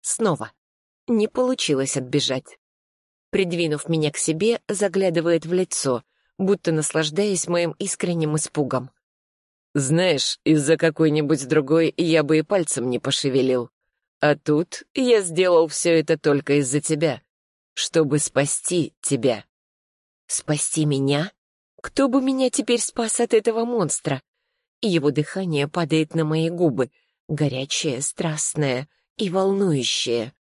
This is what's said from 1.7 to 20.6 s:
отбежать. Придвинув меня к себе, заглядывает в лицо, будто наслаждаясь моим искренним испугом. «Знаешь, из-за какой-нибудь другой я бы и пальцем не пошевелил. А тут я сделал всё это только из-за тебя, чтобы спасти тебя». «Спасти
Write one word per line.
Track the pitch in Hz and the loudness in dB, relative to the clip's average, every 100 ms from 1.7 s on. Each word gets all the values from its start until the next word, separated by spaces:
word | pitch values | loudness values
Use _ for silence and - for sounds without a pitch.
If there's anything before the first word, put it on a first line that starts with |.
| 139 135 147 | 0 0 -4
отбежать. | 127 147 - 131 - - _ _ _ _ _ _ _ | -2 -2 -2 -4 -8 -20 _ _ _ _ _ _ _
Придвинув | 131 185 170 165 151 - | -2 -2 0 -2 -2 -2
меня | 165 151 | 0 0
к | - | -2
себе, | - 160 214 233 - | -4 0 0 -2 -4
заглядывает | 202 202 190 190 170 165 170 160 | -2 -2 0 0 0 0 0 0
в | |
лицо, | 180 185 - 139 120 _ _ _ _ | -2 -2 -4 -2 -4 _ _ _ _
будто | 190 196 - | 0 0 0
наслаждаясь | 160 151 160 156 151 208 185 - | 0 0 -2 -2 -2 -2 -2 -2
моим | 175 170 - | -2 -2 -4
искренним | 196 - 180 170 156 156 | -8 -4 -4 -2 0 -2
испугом. | - - 135 135 127 _ _ _ _ _ _ _ _ | -4 -4 -2 -2 -6 _ _ _ _ _ _ _ _
«Знаешь, | 147 131 160 185 143 - - | -4 0 2 2 0 -2 -4
из-за | - 156 139 160 | 2 2 4 2
какой-нибудь | 165 151 160 151 147 151 135 | 2 2 2 2 0 -2 2
другой | 156 135 160 165 - | 0 2 2 2 0
я | 180 160 | 2 2
бы | 147 156 | 4 2
и | |
пальцем | 156 202 165 - 123 | 2 0 0 -4 -2
не | 123 | -4
пошевелил. | - 139 139 131 127 127 120 _ _ _ _ _ | -2 -2 0 2 2 0 -2 _ _ _ _ _
А | 151 | 0
тут | 147 - 151 175 - - | 0 0 0 0 -10 -10
я | - 254 226 | -2 4 4
сделал | 185 160 185 175 165 | 2 2 4 6 4
всё | - 170 | 0 2
это | 165 156 156 | 2 2 0
только | 151 147 - | 2 0 2
из-за | 143 135 143 | 0 2 -2
тебя, | - 156 160 123 _ _ _ _ _ | -2 0 0 -2 _ _ _ _ _
чтобы | - - 170 151 147 | -8 -2 2 2 2
спасти | - - 143 - - 180 139 _ | 0 0 0 -2 -2 -2 -2 _
тебя». | - 135 127 107 - _ _ _ _ _ _ _ _ | -4 0 0 -2 -6 _ _ _ _ _ _ _ _
«Спасти | - - 147 | -10 -4 -4